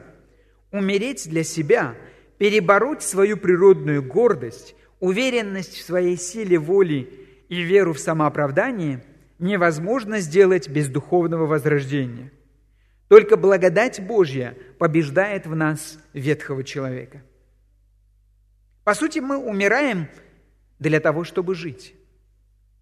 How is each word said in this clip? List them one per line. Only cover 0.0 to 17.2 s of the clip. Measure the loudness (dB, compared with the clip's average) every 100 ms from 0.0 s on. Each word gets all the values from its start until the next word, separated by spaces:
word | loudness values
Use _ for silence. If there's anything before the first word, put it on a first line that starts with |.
| -18 -20 _ _ _ _ _
«Умереть | -6 -2 -2 -2 -6 -6
для | -6
себя, | -4 -4 0 0 0 -8 -18 -20 _ _
перебороть | 0 2 4 4 2 -4
свою | -4 0 0 2
природную | 0 6 6 6 2 -2
гордость, | -2 0 2 0 -4 -14 -20 -20 _ _
уверенность | -2 0 0 0 -4 -6 -10 -14
в | -4
своей | -2 0 -2
силе | -6 -8 0 0
воли | 2 2 2 0 -6 -14 -20 _ _
и | -6
веру | 2 2 2
в | 0
самооправдание | -4 0 0 0 0 0 -2 -2 -4 -6 -10 _ _ _
невозможно | -4 0 0 0 -2 -4 -4 -6
сделать | 0 4 4 4 0
без | -2 -2
духовного | -4 0 0 0 0 0
возрождения. | 0 0 0 0 -4 -4 -8 -18 -20 _ _ _ _ _ _ _
Только | 8 8 4
благодать | 4 4 2 2 0 -4 -4
Божья | 0 0 -2 -8 -12 -20 -4
побеждает | 0 0 0 0 -2 -4 -8
в | -2
нас | -2 -2 -8 -18 _
ветхого | -8 -4 -4 -4 -8
человека». | -8 -8 -8 -10 -14 -20